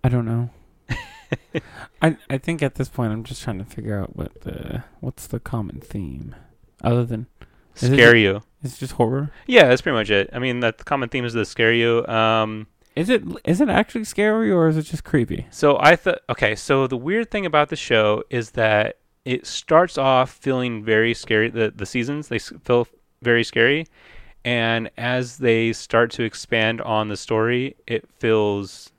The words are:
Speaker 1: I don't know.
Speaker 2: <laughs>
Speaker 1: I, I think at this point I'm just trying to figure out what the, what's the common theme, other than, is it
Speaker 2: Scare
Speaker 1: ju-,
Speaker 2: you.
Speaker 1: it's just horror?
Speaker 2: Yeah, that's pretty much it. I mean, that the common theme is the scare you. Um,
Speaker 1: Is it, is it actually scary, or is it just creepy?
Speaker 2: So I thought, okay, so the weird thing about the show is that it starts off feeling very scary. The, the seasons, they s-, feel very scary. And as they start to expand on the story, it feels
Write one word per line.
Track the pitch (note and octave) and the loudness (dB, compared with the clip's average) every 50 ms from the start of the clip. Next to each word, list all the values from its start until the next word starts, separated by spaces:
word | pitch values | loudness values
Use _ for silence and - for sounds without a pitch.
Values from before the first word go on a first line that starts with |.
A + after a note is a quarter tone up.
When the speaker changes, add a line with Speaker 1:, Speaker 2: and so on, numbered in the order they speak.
| - | 2
Speaker 1:
I | B2+ | 2
don't | B2 B2 A#2 | 2 2 0
know. | A2+ A2+ A#2 A#2+ A#2+ - - _ _ _ _ _ - | 0 -2 -4 -4 -6 -10 -18 _ _ _ _ _ -10
Speaker 2:
<laughs> | - B5+ A#5 G5+ G5+ A5 A5 _ - - _ _ - C4 - - - - - - _ _ | -10 -10 -10 -16 -20 -20 -10 _ -10 -10 _ _ -10 -10 -10 -10 -20 -20 -20 -20 _ _
Speaker 1:
I, | - E3 D#3 - - _ | 0 0 0 -2 -6 _
I | C#3 | -6
think | C3+ - - E3+ D3+ | -6 -4 -6 -4 -2
at | C#3+ C3+ - | -4 -4 -4
this | - C3 - | -6 -8 -6
point | - - A#2+ A2 | -4 -4 -4 -4
I'm | G#2+ A2 A2 | -4 -6 -8
just | - A#2+ - | -12 -14 -10
trying | - B2+ G#2+ F#2 | -8 -8 -8 -8
to | G#2 | -10
figure | - - - G#2 G#2+ G#2 G2+ | -12 -14 -12 -8 -6 -6 -6
out | F#2+ - - | -6 -8 -8
what | - - - - - | -10 -12 -12 -12 -14
the, | - - - - - - - A#2+ - - - - | -14 -12 -12 -12 -10 -10 -10 -10 -12 -14 -18 -12
what's | - B2+ - - - | -12 -12 -12 -12 -12
the | - - G2 | -10 -10 -10
common | - - - A#2 G#2 E2+ - C#2 | -8 -6 -6 -6 -6 -8 -10 -14
theme, | - - - G#2+ F#2 D2 C2 C#2 - - - - - _ _ _ _ _ _ _ - | -14 -10 -10 -10 -8 -10 -10 -12 -14 -14 -16 -18 -20 _ _ _ _ _ _ _ -2
other | A#2 A#2+ B2 A#2+ | 0 0 0 0
than, | A#2 A#2 A2 B2 _ _ _ - _ _ _ _ _ _ | -2 -4 -8 -10 _ _ _ -20 _ _ _ _ _ _
is | - - | -2 0
it | B2 C3+ | 4 6
Speaker 2:
Scare | C#3 A#2+ A#2 A#2+ | 8 10 10 10
Speaker 1:
ju-, | A#2 | 8
Speaker 2:
you. | G#2+ G2 F#2+ G#2 - _ _ _ - | 6 4 0 -2 -6 _ _ _ -14
Speaker 1:
it's | B2+ - | -14 -12
just | - C3+ C3 - | -10 -12 -12 -2
horror? | - A#2+ A2+ B2+ C3+ D3 D3 - - - | -2 0 0 0 -4 -6 -8 -10 -14 -6
Speaker 2:
Yeah, | - B3 A#3 D#3+ B2+ | 6 8 8 8 8
that's | B2 B2+ | 6 2
pretty | - F3 C3+ | 2 -2 -2
much | A2+ G#2+ G2 | -2 0 2
it. | G#2+ G2 F#2+ - - | 2 2 2 0 -4
I | B2 | -4
mean, | B2+ C3 A#2+ B2 | -4 -4 -2 0
that | B2 A2+ - | -2 -2 -2
the | _ - | _ -6
common | - D3 C#3 B2+ A#2 | -4 -4 -4 -4 -4
theme | - C3 B2 | -4 -4 -4
is | A#2+ A2+ | -2 -2
the | A#2 G#2 | -2 -4
scare | - - - A#2 A2+ A#2 | -4 -2 0 2 2 4
you. | A#2 A#2 A#2 A#2 A#2 - | 2 2 2 2 0 0
Um, | - A2+ A2+ A2 A2 A2+ A2+ A2 A2 G#2+ G#2+ G#2+ _ _ _ _ _ _ | 0 0 2 2 4 2 2 0 -2 -4 -10 -12 _ _ _ _ _ _
Speaker 1:
Is | C#3 E3+ G#3 | -4 -2 0
it, | B3+ G#3+ - - - - _ | 0 -2 -2 -6 -12 -8 _
is | - E3+ F#3+ | -2 2 2
it | D4 A#3 | 2 2
actually | F3 F#3+ A3 - - A#3+ G#3+ | 2 0 0 0 -6 -8 -8
scary, | - - - G#3 G#3+ G#3+ A3+ A3+ G#3+ | -6 -2 0 0 0 2 0 0 0
or | G3 F3 E3 | 2 2 2
is | D#3+ D#3 | 2 2
it | D#3 D3+ | 0 -4
just | - E3 D#3 - | -6 -10 -12 -6
creepy? | - - D3 A#2 - - - - - | -2 0 0 0 0 -4 -8 -10 -12
Speaker 2:
So | - - - D3 C#3+ - | -6 2 2 4 4 6
I | - D3+ F3 | 6 6 6
thought, | E3 - F#3+ D#3 - _ - | 6 2 -4 -4 -4 _ -8
okay, | B2+ - C3 G#2+ A2 | -4 0 0 -2 -2
so | A2 - - C#3+ C3+ C3+ | -4 -2 0 2 2 2
the | B2+ C3 | 0 -2
weird | A#2+ B2 D#3 G3 A3+ A#3 - | -4 -4 -2 -2 -2 -4 -4
thing | - G#3 G3 | -4 -4 -4
about | E3+ D3+ D3+ D3 - | 0 2 2 0 0
the | - | -4
show | - - - A#2+ A2 G#2+ G#2 G#2+ A2+ - _ | -10 -2 0 2 4 4 2 0 -2 -4 _
is | - B2 A2+ - | -6 -6 -6 -4
that | _ B2 A2+ A2 G#2+ G#2 G#2+ G#2+ - _ _ _ _ _ _ | _ 0 2 2 4 2 2 0 -4 _ _ _ _ _ _
it | B2+ B2+ B2 - | -6 -6 -6 -6
starts | - - - - - D#3+ D#3+ F3+ F3 - | -10 -12 -12 -2 4 4 4 4 4 -2
off | D3 C3+ C3+ C3 B2+ C3 B2+ | -2 2 2 4 4 2 0
feeling | - _ - C3+ C3 B2+ B2+ B2 A#2 A2 G#2 | -4 _ -4 -2 -2 -2 -2 -4 -6 -6 -2
very | A2+ A2 G#2+ A2+ A#2 A#2 | 0 2 2 2 2 -2
scary. | - - - A2+ G#2+ A2 A#2 | -4 -4 0 0 0 0 0
The, | A2 A2+ A2 G#2+ - | 0 -2 -2 -2 -2
the | - G2+ | -8 -12
seasons, | - - B2+ A#2 B2+ C#3+ D3+ D3 | -6 -4 -4 -4 -4 -6 -8 -8
they | - A#2+ | -8 -8
s-, | A2 - - - - _ | -8 -8 -10 -18 -18 _
feel | - B2 A#2+ A#2 - _ _ _ _ _ _ - | 0 0 0 0 -2 _ _ _ _ _ _ 0
very | A#2+ A#2+ A#2 A#2 | 2 2 2 2
scary. | - - A#2+ A#2 B2 C#3+ D#3 E3 _ _ _ - - - - - - - _ _ | 0 2 2 4 4 2 0 -4 _ _ _ -20 -20 -20 -20 -20 -20 -20 _ _
And | A#2+ B2 A#2+ A2+ A2+ A2+ A2+ A2+ - _ | -2 -2 0 0 0 -2 -2 -4 -8 _
as | - A2+ B2 B2+ B2+ B2+ A#2+ B2 | -8 -6 -4 -4 -4 -4 -6 -8
they | - B2+ A#2+ A2+ A2+ A2+ A#2 | -2 0 2 2 2 2 -2
start | A2+ - - - - A2+ A#2+ A#2 | -2 -4 -6 0 2 2 2 2
to | - - A#2+ | 0 -6 -6
expand | A2 - - - - A#2+ A2+ A2 A2 A#2 A2+ | -6 -6 -10 -6 -2 0 0 0 0 -2 -4
on | - A#2 A2 G#2+ G#2+ | -4 -2 -2 -2 -2
the | G#2+ G#2 | -2 -6
story, | - - - A2+ A2 A2 A#2 B2 B2 C3 C#3 - _ _ | -10 -6 -2 -2 0 0 0 0 -2 -4 -6 -10 _ _
it | - A#2 A2+ - _ _ _ | -6 -6 -6 -6 _ _ _
feels | - A#2 A2 A2 G#2 G#2 G2+ G2+ G2+ F#2+ - - - - _ | 0 2 2 2 2 0 -2 -4 -6 -10 -14 -20 -20 -20 _